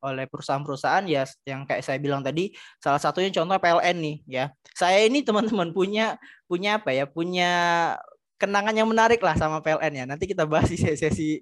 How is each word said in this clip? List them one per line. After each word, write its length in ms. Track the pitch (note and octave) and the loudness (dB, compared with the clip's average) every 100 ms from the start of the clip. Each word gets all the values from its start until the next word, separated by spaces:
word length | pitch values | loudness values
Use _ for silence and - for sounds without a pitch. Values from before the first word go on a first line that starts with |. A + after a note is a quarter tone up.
oleh 240 | C3+ C3 C3 | -8 -6 -8
perusahaan-perusahaan 800 | - - C#3 D3 C#3 C3+ F3 G3 | -10 -4 -4 -4 -4 2 2 2
ya, 160 | C#3 C3 - - | -2 -2 -8 -12
yang 160 | C3+ | -10
kayak 240 | C#3 B2+ C3+ | -4 -4 -4
saya 160 | C3+ | -4
bilang 240 | C#3+ C#3 C3+ | -2 -2 -2
tadi, 240 | D#3 G3 - - _ | -4 -4 -6 -20 _
salah 160 | D3+ C#3+ | 0 0
satunya 320 | D3+ D#3+ F#3+ | 0 0 0
contoh 240 | F3+ E3+ F#3+ | 0 0 2
P 20 | F3 | 4
L 100 | E3+ | 4
N 160 | F3 F3 | 2 0
nih 140 | D3+ D3+ - | -4 -8 -8
ya. 180 | B2+ C3+ - _ | -6 -6 -8 _
Saya 320 | - F3+ G3 A3 | -2 4 6 4
ini 160 | C#4+ | 2
teman-teman 480 | B3 G#3+ A3 G#3+ E3+ | 0 0 0 -2 -2
punya, 480 | F3+ F#3+ G#3+ A3 - - - - | -2 -2 0 -2 -4 -14 -18 -6
punya 320 | F3+ G3+ G#3+ | -4 0 -2
apa 100 | F3 | 0
ya, 140 | C3 C#3+ | -2 -2
punya 420 | D#3+ F3 F3+ F3+ F3 F3 E3+ D#3+ - - - _ - | -4 -4 0 2 2 2 2 0 -4 -10 -20 _ -4
kenangan 380 | G3 G3+ G#3+ A3 | 0 0 0 2
yang 100 | A3 | 2
menarik 320 | A3+ A3+ A3+ | 4 4 4
lah 160 | F#3 | 2
sama 240 | D#3 D#3 D#3 | 2 0 -2
P 80 | D#3 | -2
L 80 | D#3 | 0
N 140 | D#3 C#3 | -2 -4
ya. 60 | |
Nanti 240 | B2+ D3+ F#3+ | -8 -6 -4
kita 160 | F#3 | -2
bahas 240 | D#3 D#3 - | 2 2 2
di 80 | E3 | 0
sesi 640 | E3+ D3+ D#3 - D#3 D#3 | 0 0 0 0 -2 -2